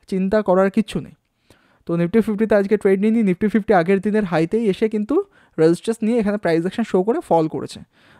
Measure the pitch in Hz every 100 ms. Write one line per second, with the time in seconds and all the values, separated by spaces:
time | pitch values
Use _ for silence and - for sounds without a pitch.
0 | - 185 190 214 208 185 196 226 - 160
1 | - _ _ _ _ _ _ _ - 170
2 | 170 226 214 208 220 208 196 208 190 196
3 | 214 226 196 175 214 220 202 185 170 196
4 | 208 214 180 160 165 220 220 185 220 214
5 | 208 330 403 _ _ - 160 175 - 226
6 | 214 240 202 208 170 165 180 - 220 185
7 | 208 320 - 165 160 139 - - - _
8 | _